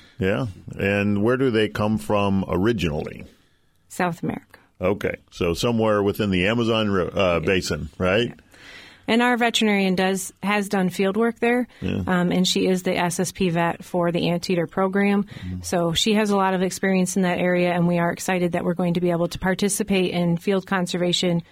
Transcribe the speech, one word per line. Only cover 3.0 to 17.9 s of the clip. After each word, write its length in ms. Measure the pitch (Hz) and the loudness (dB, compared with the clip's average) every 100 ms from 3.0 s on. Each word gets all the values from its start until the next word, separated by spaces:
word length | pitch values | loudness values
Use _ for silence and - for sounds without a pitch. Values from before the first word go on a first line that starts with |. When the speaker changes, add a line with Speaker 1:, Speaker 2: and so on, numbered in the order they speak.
| - - - _ _ _ _ _ _ | -6 -10 -18 _ _ _ _ _ _
Speaker 2:
South 340 | - 180 165 | -4 -4 -4
America. 360 | - - - - _ - | -6 -8 -12 -20 _ -4
Speaker 1:
Okay, 360 | 92 104 - - _ | -2 0 -2 -6 _
so 220 | - 87 | -4 -2
somewhere 480 | 82 120 117 110 104 | 0 0 0 2 2
within 260 | 101 98 104 | 0 0 0
the 160 | 92 92 | 2 2
Amazon 420 | 117 113 113 107 | 2 0 0 0
ri-, 220 | 95 82 | 0 0
uh, 280 | 87 92 85 | 0 2 2
Speaker 2:
Yeah. 60 | 80 | 2
Speaker 1:
basin, 420 | 95 - 80 78 - | 0 0 -4 -6 -2
right? 300 | 92 101 120 | 0 2 0
Speaker 2:
Yeah. 60 | - - - - - - - - | -6 -20 -20 -20 -20 -20 -12 -2
And 140 | 226 | 0
our 140 | 247 240 | 2 2
veterinarian 560 | 233 226 220 202 190 185 | 0 2 2 2 2 2
does, 360 | 190 190 - - | 0 -2 -6 -8
has 260 | 190 208 202 | -2 -2 0
done 200 | 208 180 | 0 0
field 260 | 180 196 202 | 0 0 2
work 240 | 233 226 | 0 0
there, 260 | 240 247 240 - | 0 0 -2 -6
Speaker 1:
Yeah. 220 | 92 98 92 | -4 -2 0
Speaker 2:
um, 240 | 180 175 | 0 2
and 160 | 180 185 | 2 2
she 200 | 196 185 | 2 0
is 160 | 185 | 0
the 120 | 185 180 | -2 -2
S 220 | 175 170 | -2 -2
S 140 | 180 | -4
P 160 | - 185 | -2 -2
vet 320 | 170 170 - | 0 0 -2
for 300 | - 180 175 | -6 -2 0
the 160 | 170 165 | 0 0
anteater 380 | 175 - 175 160 | -2 -2 -2 -2
program. 560 | - 190 196 202 202 | -2 0 2 2 2
Speaker 1:
Mm-hmm. 380 | 202 - 92 92 | -2 -8 -10 -8
Speaker 2:
So 320 | 90 180 170 | -4 0 0
she 200 | 165 226 | 0 2
has 160 | 208 214 | 2 2
a 60 | 202 | 2
lot 180 | 190 | 2
of 80 | 185 | 0
experience 540 | 185 - 196 190 185 196 | -2 -2 0 2 2 2
in 60 | |
that 160 | 180 180 | 0 2
area, 340 | 180 180 175 | 0 2 2
and 160 | 175 | 2
we 100 | 175 | 2